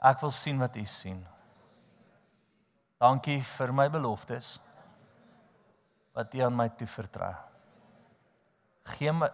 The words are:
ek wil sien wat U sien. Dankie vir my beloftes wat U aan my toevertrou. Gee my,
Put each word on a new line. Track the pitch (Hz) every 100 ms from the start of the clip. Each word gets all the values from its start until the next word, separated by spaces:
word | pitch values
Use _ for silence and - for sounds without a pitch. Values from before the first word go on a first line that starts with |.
ek | 131 135
wil | 147
sien | - 151 135
wat | 127 113
U | 104
sien. | - 92 92 90 - - - - - - _ _ _ _ _ _ _ _ _ _ -
Dankie | 120 131 147 143
vir | 127 - 127
my | 135 143
beloftes | 160 123 104 - 123 - - - - - - - _ - - _ _ _ _ _ _ _
wat | 120 110
U | 131
aan | 123 120
my | 113
toevertrou. | - 110 - 101 98 92 92 - - _ - - - _ _ _ _ _ _ _ _ -
Gee | - 147
my, | 165 151